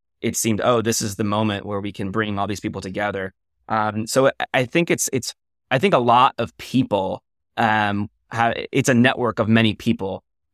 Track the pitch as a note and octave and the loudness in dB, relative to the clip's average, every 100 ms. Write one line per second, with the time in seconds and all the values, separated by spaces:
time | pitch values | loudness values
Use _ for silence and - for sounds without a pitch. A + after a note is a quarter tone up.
0 | _ _ A#2 - A2+ G#2 A#2+ A#2 A2 - | _ _ -6 -2 -2 0 2 2 2 -2
1 | G#2+ G2 G#2 G#2+ G#2+ G2+ G2+ G2+ G2+ F#2+ | -2 -4 -2 0 0 -2 -6 -6 -6 -8
2 | G2 G#2+ G#2 G2+ G2+ G2+ G#2 F#2+ F#2+ G2 | -6 -4 -4 -2 -4 -4 -6 -6 -8 -4
3 | G#2 G2 F#2+ - _ _ - A2 G#2+ G#2+ | -4 -4 -8 -10 _ _ -6 -2 -2 -4
4 | A2+ C3 C3+ - - C3 B2 E3+ E3+ F3 | -2 2 2 0 -2 -2 0 0 0 0
5 | - C3 - - _ _ - C3+ F#3+ D#3 | -2 -4 -6 -14 _ _ -4 0 2 4
6 | A#2+ A#2 C3 - A#2 - - C3 B2+ G2+ | 4 6 4 2 -6 -8 -2 0 2 0
7 | F#2+ F#2+ _ _ _ - A2 G#2+ G#2 G2+ | -2 -6 _ _ _ -2 2 2 0 -2
8 | G#2 _ - A#2 A#2 - - C3+ C3 A#2+ | -4 _ -10 -2 0 -2 -4 0 2 4
9 | B2+ - A#2 A2+ G#2+ A2+ A2 - A#2 A2+ | 4 2 -2 -2 2 4 2 0 -2 -2
10 | G2 F#2 _ _ _ | -4 -10 _ _ _